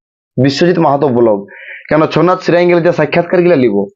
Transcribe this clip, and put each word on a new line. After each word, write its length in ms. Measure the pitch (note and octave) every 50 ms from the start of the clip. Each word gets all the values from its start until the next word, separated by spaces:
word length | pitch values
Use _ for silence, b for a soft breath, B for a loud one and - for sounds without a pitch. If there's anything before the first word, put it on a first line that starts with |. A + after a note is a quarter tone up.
| _ _ _ _ _ _ _
বিশ্বজিৎ 420 | - B2+ C#3 C3+ - F3+ F3 F3+ E3
মাহাতো 300 | E3 D3 C#3 C#3 D3+ C#3+
ব্লগ, 360 | A#2+ A#2+ A#2+ A2+ G#2 G2+ G2+ B B B B B B B B
কেন 200 | - D3 D#3 D#3 C#3+ -
ছৌ 100 | D3+ D#3+
নাচ 160 | F3 F#3 F3+ -
সিরিয়াল 380 | - D#3+ E3 F3 F3 F3 F3 D#3
যে 100 | F3 E3
সাক্ষাৎকার 480 | - D3+ D3 - F3 E3+ - - F3+
গুলা 140 | F3 F3 F3
লিব 300 | C#3 B2+ A#2 G2+ G2+ G2 G2 _